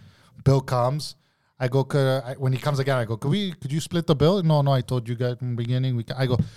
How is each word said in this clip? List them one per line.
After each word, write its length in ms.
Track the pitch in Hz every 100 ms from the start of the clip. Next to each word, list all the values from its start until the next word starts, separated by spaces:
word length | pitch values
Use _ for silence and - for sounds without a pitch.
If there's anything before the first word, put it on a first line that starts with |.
| - - _ -
Bill 180 | - 139
comes. 540 | 135 123 120 147 - - _ _ _ -
I 60 | 127
go, 160 | 135
"Could," 400 | 135 147 135 131
I, 100 | 120 135
when 140 | 131
he 40 | 127
comes 220 | 147 139
again, 180 | 135 131
I 60 | 110
go, 120 | 110
"Could 120 | -
we, 220 | 196 196
could 200 | 160 135
you 100 | 156
split 260 | - 170 165
the 80 | 147
bill?" 260 | 147 202
"No, 200 | 160 151
no, 80 | 139
I 80 | 135
told 260 | 120 127 113
you 60 | 120
guys 200 | 123 123
in 80 | 123
the 40 | 120
beginning." 380 | 120 127 131 120
We 80 | 110
ca-, 100 | -
I 80 | 131
go, 140 | 123 -